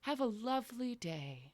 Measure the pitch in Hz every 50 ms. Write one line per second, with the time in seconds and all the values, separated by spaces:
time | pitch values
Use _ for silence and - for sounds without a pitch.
0 | _ - 285 269 269 247 214 208 220 247 262 269 262 - 254 233 254 247 240 233
1 | - 170 165 156 143 139 139 127 127 139